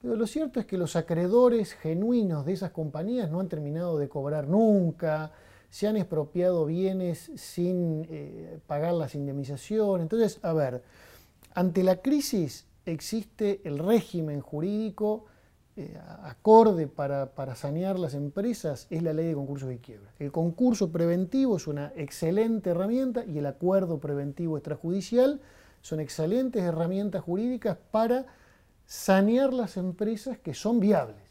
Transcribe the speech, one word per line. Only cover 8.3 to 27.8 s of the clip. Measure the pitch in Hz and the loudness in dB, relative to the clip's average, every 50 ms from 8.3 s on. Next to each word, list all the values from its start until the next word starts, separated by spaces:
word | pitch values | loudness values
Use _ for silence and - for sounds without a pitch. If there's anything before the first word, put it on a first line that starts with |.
| 160 165 165 165 165 156 - | -12 -14 -14 -14 -14 -16 -8
pagar | - 147 147 151 170 175 | -6 -4 -2 0 0 0
las | 170 156 120 - | 0 -2 -4 -4
indemnizaciones. | 147 143 139 135 139 139 123 143 131 - - 214 220 214 202 190 180 | -6 -6 -4 -4 -6 -6 -6 -8 -10 -8 -4 0 0 2 2 2 0
Entonces, | 165 156 220 233 226 202 214 - | 0 0 2 2 2 2 0 -2
a | - 175 | -2 0
ver, | 165 160 147 127 123 123 - - - - - - - - - _ _ _ - - - | 2 2 2 2 0 -6 -10 -12 -20 -20 -20 -20 -20 -20 -20 _ _ _ -20 -8 -2
ante | 180 180 185 165 190 | 0 0 2 2 4
la | 185 185 185 185 | 4 4 2 2
crisis | - 269 302 294 277 - - 196 165 127 - - - _ _ _ _ | 2 0 0 0 0 0 0 0 -2 -2 -4 -12 -18 _ _ _ _
existe | - 160 151 - - 214 226 208 - _ - 220 202 196 196 - | -8 -8 -6 -6 -6 -6 -6 -6 -8 _ -2 0 0 0 -2 -4
el | 160 143 143 | -6 -6 -2
régimen | 160 190 226 220 165 - - 175 160 151 147 143 | 2 4 4 4 4 0 -4 -4 -4 -2 -4 -6
jurídico, | 135 - - 147 160 196 208 214 220 214 208 - 214 214 214 214 214 - - _ _ _ _ _ _ _ _ | -8 -6 -6 -4 -2 -2 -2 -2 -4 -4 -4 -2 -2 -2 -2 -2 -6 -16 -20 _ _ _ _ _ _ _ _
eh, | 214 - - - - | -14 -14 -14 -14 -16
a-, | - - - - 185 147 | -18 -18 -18 -16 -16 -16
acorde | 123 - _ 214 220 226 226 220 190 165 156 | -16 0 _ 10 10 10 10 8 6 4 0
para, | 143 - - 143 139 139 139 135 131 - | -2 -4 -4 -4 -2 -2 -2 -4 -4 -6
para | - 135 135 123 | -10 -8 -8 -8
sanear | - - 143 147 160 180 190 196 185 | -8 -6 -4 -4 -2 -2 -2 -2 -2
las | 175 143 135 | -2 -4 -4
empresas, | 143 143 147 - 196 202 240 233 - - 156 139 117 - _ | -6 -6 -6 -4 -4 -4 -2 -4 -4 -4 -6 -6 -6 -8 _
es | - 160 | -6 -2
la | 170 165 | -2 -2
ley | 156 156 165 | 0 0 -2
de | 165 160 | -2 -2
concursos | 139 139 135 143 139 135 131 | -4 -4 -6 -6 -8 -6 -8
y | 127 120 | -8 -10
quiebras. | - - 113 104 101 101 - _ | -12 -18 -20 -20 -20 -20 -12 _
El | 147 143 | -8 -4
concurso | - 170 165 170 165 - 247 254 233 - 202 165 | -2 0 0 0 2 2 2 2 4 2 0 0
preventivo | 160 170 170 170 170 180 190 185 - 269 269 254 208 | 2 2 2 2 2 2 0 0 2 2 2 4 2
es | - - | 0 0
una | 156 147 143 143 147 269 | -4 -4 -4 -6 -8 -8
excelente | - 147 139 - - 170 160 180 208 226 226 226 214 - 185 | -8 -10 -8 -6 -2 0 0 2 2 2 2 0 0 0 0
herramienta | 170 170 190 208 233 254 269 254 226 240 - | 0 0 0 0 0 0 0 0 -2 -4 -6
y | 196 151 147 | -4 -4 -4
el | 143 | -4
acuerdo | 143 139 - 175 180 190 196 185 170 165 143 | -4 -4 -2 0 2 4 4 2 2 -4 -4
preventivo | 143 147 143 143 143 143 139 - 170 165 156 | -4 -4 -4 -2 -4 -4 -6 -4 -4 -2 -2
extrajudicial | 147 - 156 151 - - 165 180 196 185 - 233 240 254 277 294 285 - - - - - - _ _ | -4 -4 -6 -8 -6 -4 -4 -4 -4 -4 0 2 4 4 4 2 -2 -10 -18 -20 -20 -20 -20 _ _
son | _ - 160 156 | _ -8 -6 -6
excelentes | 151 - - - 156 165 208 247 262 254 247 226 | -6 -6 -4 -2 -2 0 2 0 0 0 0 0
herramientas | 180 175 165 160 165 170 185 190 208 208 190 180 | 0 0 0 0 -2 0 0 -2 -2 -2 -4 -4
jurídicas | - 170 175 196 226 247 254 233 - 214 170 - | -4 -4 -4 -2 -2 -2 -4 -4 -4 -4 -4 -4